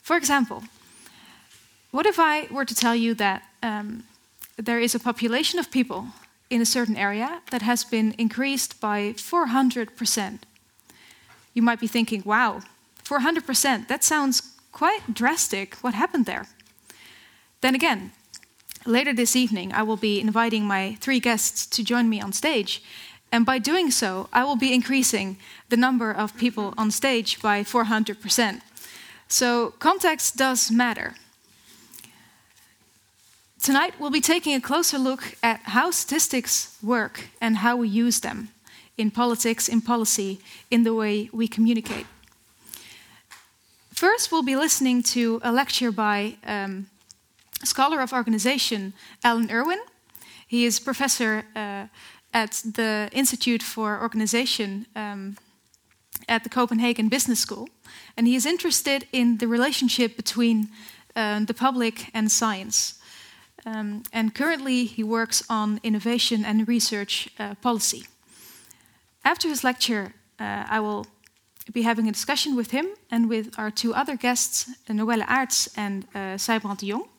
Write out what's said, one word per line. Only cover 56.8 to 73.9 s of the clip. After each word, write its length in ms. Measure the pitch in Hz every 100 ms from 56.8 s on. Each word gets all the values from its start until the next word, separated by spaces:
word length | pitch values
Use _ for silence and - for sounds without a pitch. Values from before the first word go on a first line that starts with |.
| 240 233 220
Business 300 | 262 262 226
School. 260 | - 202 233 _ - - - -
And 120 | 233
he 80 | 254
is 100 | 254
interested 600 | 349 339 - 294 277 -
in 280 | 262 240 220
the 80 | 240
relationship 680 | 233 269 277 247 - 233 233
between, 540 | - 240 233 220 214 214 - - _ 233
uh, 260 | 214 208 214
the 80 |
public 560 | 233 262 254 226 226 -
and 180 | 220 214
science. 600 | - 226 196 196 - - - - - - - - - 226
Um, 380 | 220 214 208 -
and 200 | 226 220
currently, 520 | 214 294 320 269 247 240
he 180 | -
works 400 | 214 226 226 - -
on 320 | 226 214 208
innovation 600 | 233 214 233 240 - 226 214
and 200 | 214 220
research, 640 | 233 - 208 202 - - -
uh, 180 | 208 202
policy. 500 | 247 226 - - - _ _ - - - - - _ _ _ _ 269
After 240 | 339 330
his 160 | 277 254
lecture, 480 | 247 - 214 196 - _ -
uh, 240 | 208 202 -
I 100 | 220
will 280 | 214 208 214 _ _ _ _ _ -
be 80 | 233
having 260 | 226 226 220
a 40 |
discussion 440 | 208 - 285 302 254
with 160 | 220
him 160 | 254 359 415 _
and 160 | 233 226
with 220 | 220 220 -
our 120 | 214
two 240 | 214 233